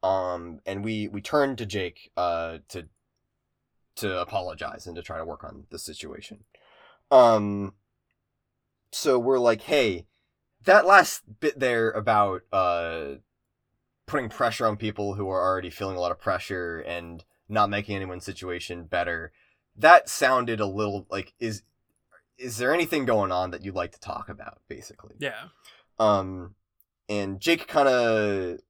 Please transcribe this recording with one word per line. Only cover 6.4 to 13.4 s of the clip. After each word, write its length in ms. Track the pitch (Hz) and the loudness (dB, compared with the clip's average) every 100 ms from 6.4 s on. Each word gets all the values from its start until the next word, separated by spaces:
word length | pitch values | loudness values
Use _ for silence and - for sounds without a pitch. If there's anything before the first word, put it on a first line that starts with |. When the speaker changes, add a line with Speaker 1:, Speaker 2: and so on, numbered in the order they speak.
| _ _ _ - - _ _ | _ _ _ -20 -20 _ _
Speaker 1:
Um, 640 | 131 120 110 104 101 98 - _ _ _ _ _ _ _ _ _ _ _ | 8 10 6 2 -4 -6 -10 _ _ _ _ _ _ _ _ _ _ _
so 260 | - 151 127 | -4 2 2
we're 220 | 120 131 | 4 4
like, 220 | 123 107 | 4 2
"Hey, 440 | - 151 120 90 - _ _ _ _ _ | 2 2 2 0 -8 _ _ _ _ _
that 240 | - 196 180 | 6 6 10
last 540 | 196 190 - _ 107 | 8 6 -4 _ -4
bit 180 | 156 143 | -4 0
there 320 | 131 117 113 | 0 2 2
about, 520 | 110 104 107 101 92 _ | 0 2 4 4 0 _
uh, 640 | 98 92 87 85 82 71 67 _ _ | 0 2 0 -2 -6 -8 -12 _ _